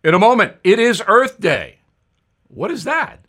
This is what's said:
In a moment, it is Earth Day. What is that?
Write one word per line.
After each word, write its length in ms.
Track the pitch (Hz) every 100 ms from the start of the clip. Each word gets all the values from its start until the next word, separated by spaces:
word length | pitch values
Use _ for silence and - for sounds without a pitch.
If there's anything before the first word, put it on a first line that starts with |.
In 80 | 160
a 60 | 180
moment, 380 | 220 247 196 -
it 160 | 180 220
is 240 | 240 208 208
Earth 320 | 226 262 -
Day. 380 | 180 127 73 _ _ _ _ _ _ _ _
What 220 | 131 190
is 140 | 302
that? 400 | 233 320 277 165